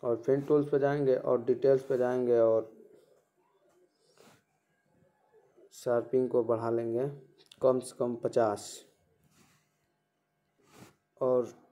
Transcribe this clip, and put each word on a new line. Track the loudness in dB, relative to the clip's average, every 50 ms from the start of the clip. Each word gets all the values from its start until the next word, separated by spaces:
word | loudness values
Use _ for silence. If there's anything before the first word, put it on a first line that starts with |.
| -2
और | -2 -4
फिर | -2 0 0 0 0
tools | 2 2 2 2 2 2
पे | 0 0
जाएंगे | 0 0 0 0 0 0 0
और | 0 0 0 0 0 2
details | 0 -2 2 4 2 2 2 0
पे | -2 -2
जाएंगे | 0 0 0 0 -2 0 2 4 4
और | 4 4 4 2 -2 -4 -16 -20 -20 -20 -20 -20 _ _ _ _ _ _ _ _ _ _ _ _ _ _ _ _ _ _ _ _ _ _ _ _ -20 -20 -20 _ _ _ _ _ _ _ _ _ _ _ _ _ _ _ _ _ _ _ _ -20 _ _ _ -20 -20 _ _
sharping | -10 -4 0 0 0 0 0 0 0 0 2
को | 0 0 0
बढ़ा | 0 -2 -2 -2 -2
लेंगे | -2 -2 -4 -4 -4 -4 -4 -4 -8 -12 -20 _ _ _ -20 _ -12 _
कम | 2 2 2 2
से | -2 -8 -8 -6
कम | -6 -4 -4
पचास | -6 -6 -2 0 2 2 2 0 -4 -8 -16 -18 -18 -20 _ _ _ _ _ _ _ _ _ _ _ _ _ _ _ _ _ _ _ _ _ _ _ _ _ _ _ _ _ _ _ _ _ _ _ _ _ _ -20 -20 -20 _ _ _ _ _ _
और | -2 0 0 0 0 -2 -10 -20 _ _